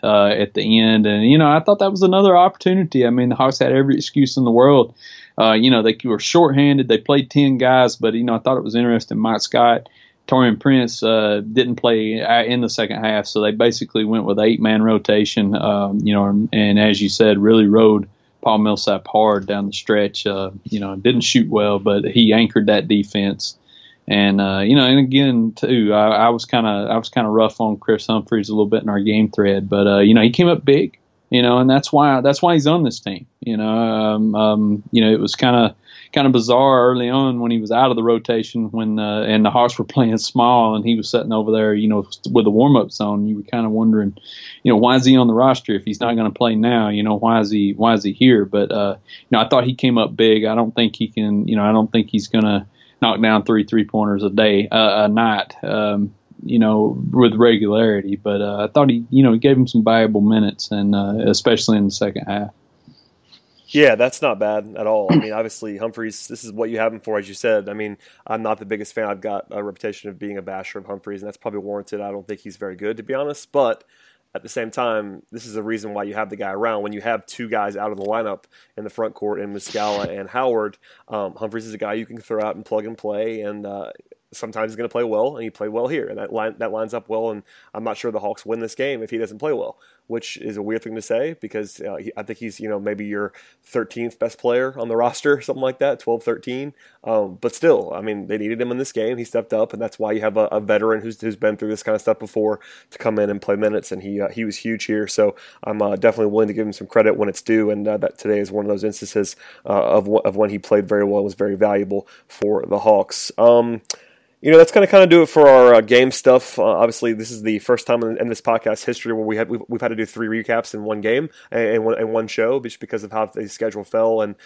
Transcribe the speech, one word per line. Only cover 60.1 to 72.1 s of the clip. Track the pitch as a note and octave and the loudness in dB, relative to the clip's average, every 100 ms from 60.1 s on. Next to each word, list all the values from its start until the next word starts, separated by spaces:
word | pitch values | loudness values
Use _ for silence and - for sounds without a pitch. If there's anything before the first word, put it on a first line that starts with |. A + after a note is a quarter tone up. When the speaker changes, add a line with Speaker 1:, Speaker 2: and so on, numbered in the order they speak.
| G#2 | 2
Speaker 1:
minutes, | G#2 A2 G2+ - - | 2 2 0 -4 -8
and, | G#2 G2+ | -4 -2
uh, | G2+ G2+ G#2+ A2 | -2 -2 -2 0
especially | F#2+ A#2+ B2 - G#2+ | 0 2 2 2 2
in | G2+ | 0
the | |
second | - G2+ G2+ G#2 | -2 -4 -6 -8
half. | G#2 G2+ - _ _ _ _ _ _ _ _ _ _ - | -8 -8 -14 _ _ _ _ _ _ _ _ _ _ -6
Speaker 2:
Yeah, | D3 C#3 A2 | 4 4 4
that's | B2+ - | 0 0
not | C#3 G2+ | -4 -2
bad | G#2+ G#2+ G#2 G#2 | -2 -2 -6 -6
at | G#2+ | -2
all. | G#2+ G2 | -2 0
I | - | 0
mean, | G#2+ | 0
obviously, | G#2+ A2 - A2 G2+ | -6 -6 -10 -12 -8
Humphries, | A2+ A#2 A2 G2+ - | -10 -10 -12 -12 -14
this | A#2 | -14
is | A2+ | -14
what | G#2 A2+ | -8 -6
you | A2+ | -4
have | A2+ | -4
him | A2 | -4
for, | A2 G#2 | -8 -8
as | G2 | -8
you | |
said. | F#2+ A#2 G#2+ G2+ | -6 -2 -2 -4
I | |
mean, | G#2+ G#2+ G2 _ _ | -10 -12 -12 _ _
I'm | - A2 | -10 -8
not | A2 A2 | -6 -8
the | G2+ | -8
biggest | G#2+ G#2 | -10 -8
fan. | A2+ G#2 | -8 -8
I've | G2 | -8
got | A2 G2 - | -8 -10 -10
a | G#2+ | -12
reputation | G#2 F#2 G#2+ G2+ G#2 | -12 -10 -12 -12 -16
of | F2+ | -14
being | G#2 G2+ | -12 -12
a | |
basher | F#2 F#2+ F#2+ G#2 | -12 -14 -14 -16
of | F#2+ | -16
Humphries, | G2+ G#2 G2+ | -16 -14 -14
and | G#2 | -16
that's | - | -14
probably | A2+ G2+ | -12 -12
warranted. | G2+ G2+ G2 G#2 | -10 -12 -12 -12
I | G2+ | -12